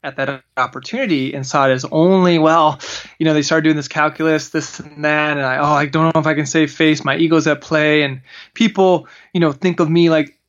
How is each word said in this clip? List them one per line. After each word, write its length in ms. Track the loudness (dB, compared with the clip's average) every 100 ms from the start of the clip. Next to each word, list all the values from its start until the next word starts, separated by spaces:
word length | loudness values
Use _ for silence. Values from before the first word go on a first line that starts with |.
at 120 | -12 -8
that 260 | -6 -8 _ -6
opportunity 760 | -6 -6 -10 -6 -2 -2 -2 -6
and 100 | -4
saw 240 | 0 2
it 40 |
as 120 | 0 -2
only, 480 | 0 4 4 4 4
well, 400 | 4 4 2 -2 -12 -14 -16 -4
you 60 | 0
know, 80 | 0
they 80 |
started 200 | 0 0 2
doing 100 | 0
this 120 | -4
calculus, 640 | -2 -2 -2 -2 -2 -2
this 300 | -8 -8 -14
and 260 | -18 -6 -2
that, 320 | -2 -2 -2
and 80 | -4
I, 120 | -2
"Oh, 160 | 0
I 120 | 0 0
don't 280 | 0 2
know 60 | 2
if 80 | 0
I 60 |
can 120 | -2 -2
save 240 | 0 0
face, 340 | 2 0 2 -2
my 100 | 0
ego's 280 | 2 2 2
at 140 | -2
play, 400 | -2 0 2 2
and 180 | 0 -6 -14 -20 -20
people, 540 | -2 -2 2 2 2 -2 -20 _
you 60 | 0
know, 120 | 0
think 280 | 0 -4 0
of 100 | 2
me 200 | 4 4
like" 280 | 2 -2 _